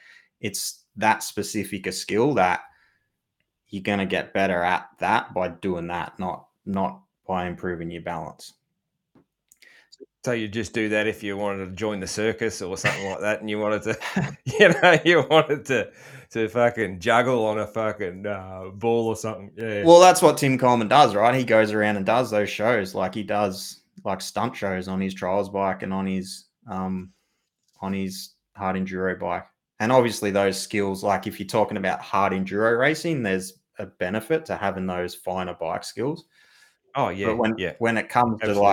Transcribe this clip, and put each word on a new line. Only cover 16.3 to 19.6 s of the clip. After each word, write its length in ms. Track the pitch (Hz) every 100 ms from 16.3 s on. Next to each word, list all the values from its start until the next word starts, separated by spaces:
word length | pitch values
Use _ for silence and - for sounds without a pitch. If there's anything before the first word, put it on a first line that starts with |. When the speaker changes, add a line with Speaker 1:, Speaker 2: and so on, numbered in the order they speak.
Speaker 2:
to 180 | 113 110
fucking 500 | 120 120 113 98 92
juggle 460 | 101 117 123 123 110
on 140 | 107
a 80 | 104
fucking, 580 | 113 110 - 95 92 104
uh, 400 | 98 92 92 95
ball 340 | 101 117 117 113
or 80 | 107
something. 360 | 110 110 98
Yeah. 280 | 104